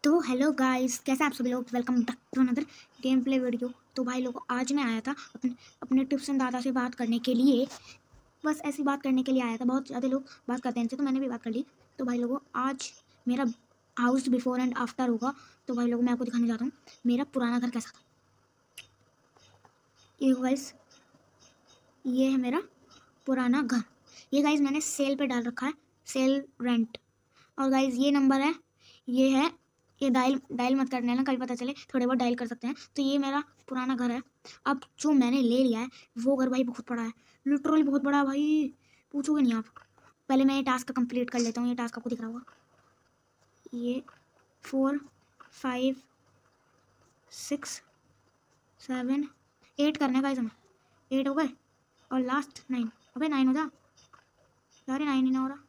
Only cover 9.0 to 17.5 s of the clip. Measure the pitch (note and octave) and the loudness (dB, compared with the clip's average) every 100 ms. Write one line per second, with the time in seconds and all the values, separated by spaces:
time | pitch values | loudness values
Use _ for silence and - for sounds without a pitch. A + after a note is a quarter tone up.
9 | C#4 C4 C4 C4 A#3 A3+ B3 C4 C4+ B3 | 0 0 2 0 0 -2 0 0 -2 -4
10 | C4 C4+ C4+ - - B3 B3+ A#3+ A#3 C4 | -2 -2 -4 -16 -6 -4 -4 -2 -4 -2
11 | C#4+ C4 C4+ A#3 A#3 A3+ - _ _ - | -2 -2 -2 -6 -4 -6 -6 _ _ -8
12 | B3+ B3 A#3+ C4+ _ - B3+ C4+ - - | -4 -2 -2 -4 _ -4 -4 -4 -10 -14
13 | _ _ - B3 C4 A#3 _ _ _ - | _ _ -2 0 0 -4 _ _ _ -2
14 | B3 C4 C4 B3 B3 B3 B3+ A#3+ A#3+ - | 0 2 2 0 0 -2 -2 -2 -6 -2
15 | B3+ A3+ B3 C#4 - _ - A#3+ A#3+ A#3+ | -2 0 -2 -6 -18 _ -6 -2 0 2
16 | B3 A#3+ A#3+ A#3 A#3 A3+ B3 - - - | 0 0 -2 0 0 0 -4 -8 -20 -6
17 | A#3+ A#3+ C#4+ C4+ A#3+ | -2 0 0 -2 0